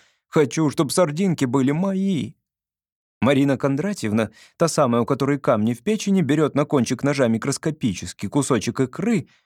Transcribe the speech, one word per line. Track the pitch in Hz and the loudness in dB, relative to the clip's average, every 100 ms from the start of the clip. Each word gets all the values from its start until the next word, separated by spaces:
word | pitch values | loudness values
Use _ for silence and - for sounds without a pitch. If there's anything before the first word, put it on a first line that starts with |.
| _ _ _ | _ _ _
«Хочу, | 165 135 - 151 | 0 2 0 0
чтоб | 127 143 | 0 -2
сардинки | - 175 147 196 147 131 | 0 0 0 -2 0 0
были | 135 127 | 0 0
мои». | 156 196 190 196 165 - - _ _ _ _ _ _ _ _ | 0 -2 -2 -2 -2 -4 -10 _ _ _ _ _ _ _ _
Марина | 113 139 139 131 | 2 2 2 0
Кондратьевна, | 143 139 185 208 107 110 107 - - - | -2 -2 -4 -4 -2 0 -2 -6 -14 -2
та | 165 | 0
самая, | - 135 120 | 2 2 2
у | 117 | 0
которой | 135 139 143 | 0 0 0
камни | - 113 107 | 0 2 0
в | 120 | -2
печени, | - 214 202 196 | -2 -2 0 0
берёт | 135 156 147 | 2 2 2
на | 139 | 0
кончик | 147 143 113 131 | 0 0 0 -2
ножа | 139 139 120 | -2 0 2
микроскопический | 113 139 135 160 151 120 90 90 - 101 | 0 -2 -4 -4 -2 -4 -4 -10 -10 -4
кусочек | 147 131 123 - 113 | -2 0 0 0 -2
икры. | 127 - 202 208 - _ | -4 -2 -2 -2 -4 _